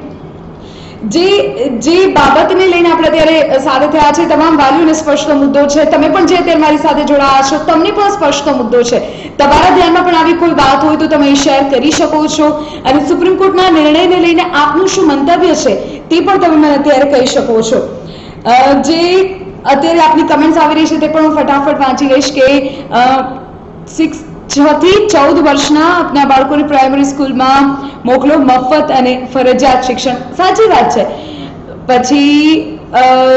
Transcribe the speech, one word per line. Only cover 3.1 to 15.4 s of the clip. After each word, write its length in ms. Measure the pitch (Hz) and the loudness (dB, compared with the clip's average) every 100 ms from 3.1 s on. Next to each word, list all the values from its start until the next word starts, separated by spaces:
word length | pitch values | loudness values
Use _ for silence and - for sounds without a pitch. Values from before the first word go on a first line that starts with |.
| 320 311 320 277 269 | 2 2 2 0 0
સાથે 280 | 285 262 294 | 0 -2 0
થયા 260 | 311 294 | 2 2
છે, 160 | 311 330 | 2 0
તમામ 280 | 294 311 311 | 0 2 2
વાલીઓને 360 | 269 320 320 | 2 2 0
સ્પર્શતો 420 | 311 294 277 311 | 0 -2 -2 0
મુદ્દો 320 | 277 277 277 285 | 0 2 2 0
છે. 180 | 294 | 0
તમે 240 | 311 - 320 | 0 0 0
પણ 180 | 381 330 | 0 2
જે 100 | 349 | 0
અત્યારે 240 | 339 311 | 0 0
મારી 160 | 302 302 | 2 0
સાથે 280 | 311 294 | 0 -2
જોડાયા 380 | 294 285 277 269 269 | 0 0 2 2 0
છો, 40 | 302 - | -2 0
તમને 180 | 311 381 | 0 0
પણ 180 | 415 403 | 0 -2
સ્પર્શતો 420 | 403 294 - 302 | 0 -2 -2 -2
મુદ્દો 320 | 262 226 240 | -4 0 0
છે. 160 | 240 233 - - - - | 0 -2 -4 -12 -10 -2
તમારા 400 | 285 302 370 370 | 2 2 2 2
ધ્યાનમાં 280 | 339 359 | 2 2
પણ 100 | 359 330 | 2 2
આવી 160 | 339 | 2
કોઈ 180 | 339 339 | 0 0
વાત 340 | 285 269 277 | 0 0 2
હોય 120 | 311 311 | 0 0
તો 100 | 302 | 0
તમે 280 | 302 277 | 0 2
શેર 280 | 277 311 269 277 | 2 2 0 0
કરી 200 | 254 285 | 0 0
શકો 360 | - 311 311 302 | 0 -2 0 -2
છો 220 | - 302 302 - - | 0 -2 -2 -8 -6
અને 240 | 247 285 285 | -2 0 0
સુપ્રીમ 280 | 339 370 370 | 0 0 2
કોર્ટના 340 | 381 349 370 | 0 2 2
નિર્ણયને 460 | 320 302 311 359 359 | 2 2 2 2 2
લઈને 260 | 339 339 | 2 0
આપનું 460 | - 285 294 330 381 | 0 0 0 0 0
શું 180 | 392 320 | 0 0
મંતવ્ય 480 | 277 277 349 | 2 0 2